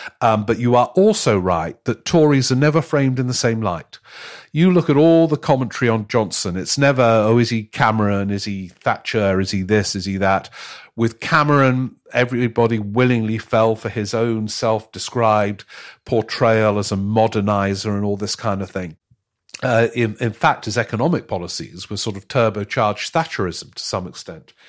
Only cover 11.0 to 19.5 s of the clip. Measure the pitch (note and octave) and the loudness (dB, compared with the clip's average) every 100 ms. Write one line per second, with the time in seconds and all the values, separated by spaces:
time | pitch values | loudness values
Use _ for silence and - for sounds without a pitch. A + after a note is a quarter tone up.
11 | A2+ - - D#3+ D3 C#3+ C3+ B2+ B2+ - | -4 -2 0 0 4 4 4 2 -4 -10
12 | _ A#2+ B2 B2 A#2+ A2+ A#2 A#2 G2+ A2+ | _ -2 0 0 -2 0 0 0 -2 0
13 | B2+ A#2+ A2 A2 - A2+ A2+ A2 G#2+ A2 | 2 2 0 -4 0 2 2 0 -4 -6
14 | G#2 A2+ A#2 A2+ G#2+ - A#2 A2 - A2+ | -4 -2 -2 -2 -4 -4 -2 -2 -4 -12
15 | - B2 A2+ G#2+ G#2 G#2 - - - - | -6 0 2 4 0 -4 -14 -20 -20 -20
16 | - A#2 G#2+ - A#2+ A2 G#2+ G#2 G2 G2 | -2 -2 -2 0 2 4 2 0 -2 -4
17 | G2 A2 A2+ A2 G2+ G2+ G2 G2 G#2+ G2+ | 0 2 2 0 0 0 0 -2 -4 -4
18 | G#2 G2+ G2+ - A2+ G2 F#2+ F#2+ F2+ D#2+ | -4 -4 -6 -6 -4 -4 -6 -8 -10 -14
19 | _ _ _ _ _ | _ _ _ _ _